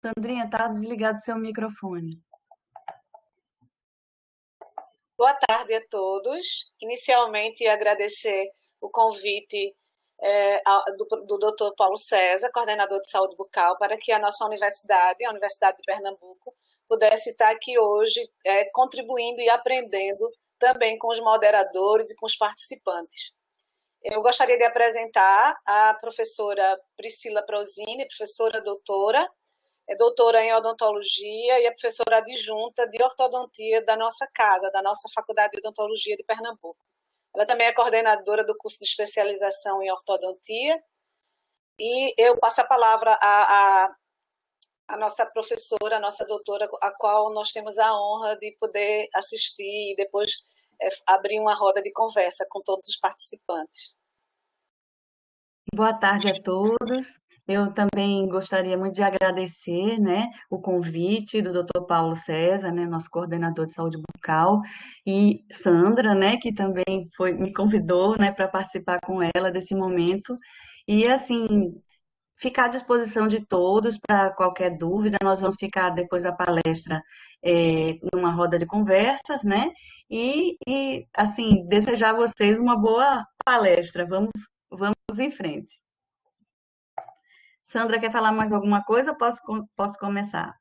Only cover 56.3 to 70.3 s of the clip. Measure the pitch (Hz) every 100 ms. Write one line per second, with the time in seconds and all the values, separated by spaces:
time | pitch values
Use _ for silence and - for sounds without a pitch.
56.3 | 190 - 185 208 233 233 254 262 _ _
57.3 | _ - 196 202 202 202 202 202 196 190
58.3 | 185 190 190 185 185 190 185 196 190 190
59.3 | 180 185 - - 175 202 226 196 180 240
60.3 | - - 185 - 180 170 160 175 220 208
61.3 | 220 185 180 175 180 180 170 165 165 -
62.3 | 156 170 196 190 175 170 165 165 170 175
63.3 | 170 170 165 160 160 165 160 156 - -
64.3 | 160 175 208 208 - - - - 196 208
65.3 | 208 _ - 196 170 180 233 220 196 190
66.3 | 240 240 208 196 185 185 190 170 - 185
67.3 | 175 190 - 208 208 165 180 190 220 202
68.3 | 196 190 190 190 185 175 180 - 190 170
69.3 | 175 185 180 185 196 185 180 170 196 -